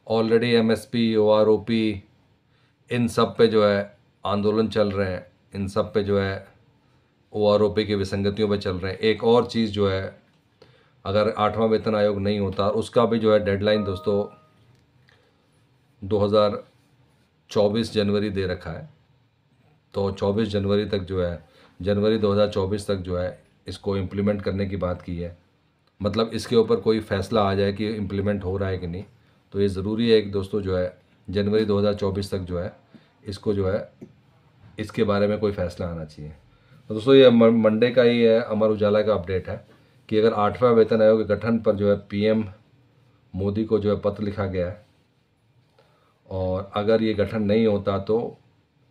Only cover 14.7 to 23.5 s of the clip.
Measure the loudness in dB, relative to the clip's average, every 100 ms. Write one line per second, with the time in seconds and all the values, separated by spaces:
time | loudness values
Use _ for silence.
14.7 | _ _ _ _ _ _ _ _ _ _
15.7 | _ _ _ -4 0 2 4 2 0 -10
16.7 | _ _ _ _ _ _ _ _ 0 2
17.7 | 0 -2 -2 0 0 -2 -4 -4 -6 -10
18.7 | -14 -16 _ _ _ _ _ _ _ _
19.7 | _ _ -6 -4 -2 -2 0 0 -2 0
20.7 | 0 0 -4 -4 -4 -4 -6 -14 _ _
21.7 | -8 -2 0 2 2 2 2 2 0 -2
22.7 | -4 -4 -6 -4 -4 -6 -8 _